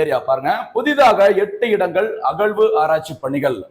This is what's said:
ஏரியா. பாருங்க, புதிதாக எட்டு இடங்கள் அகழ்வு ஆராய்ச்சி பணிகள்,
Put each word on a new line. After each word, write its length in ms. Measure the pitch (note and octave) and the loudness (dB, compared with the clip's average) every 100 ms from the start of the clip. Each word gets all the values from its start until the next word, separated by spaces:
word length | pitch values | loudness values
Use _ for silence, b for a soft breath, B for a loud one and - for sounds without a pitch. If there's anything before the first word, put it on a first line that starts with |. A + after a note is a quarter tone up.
ஏரியா. 180 | D3+ B2+ - | 2 0 0
பாருங்க, 240 | C3 C#3+ G#3+ - | 0 0 -2 -4
புதிதாக 560 | A#3 C#4 C#4 B3 G3 G3+ G3+ | -4 0 4 4 6 4 4
எட்டு 220 | G3+ - A#3+ G3+ | -2 -2 -2 0
இடங்கள் 320 | F3+ F3+ A3 - C3 | 0 -2 -2 -4 -4
அகழ்வு 360 | D#3+ G#3+ G#3+ A3 G#3+ | -2 -2 2 2 2
ஆராய்ச்சி 320 | D#3 D#3+ D#3+ C#3+ | 0 0 -4 -10
பணிகள், 340 | C3 C#3 C#3 A2 - | -6 -4 -2 -4 -8